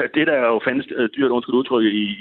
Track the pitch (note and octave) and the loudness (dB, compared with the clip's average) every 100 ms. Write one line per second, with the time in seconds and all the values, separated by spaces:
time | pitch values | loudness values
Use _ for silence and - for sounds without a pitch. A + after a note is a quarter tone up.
0 | B2+ D3+ D#3 C#3+ A#2+ A2+ - B2+ - - | -2 0 0 2 2 0 0 -4 -4 -2
1 | A#2 - C3+ A#2+ - A#2+ B2+ B2 A2 G#2 | -2 0 0 0 0 -2 0 2 2 0
2 | G#2 G2+ | -2 -4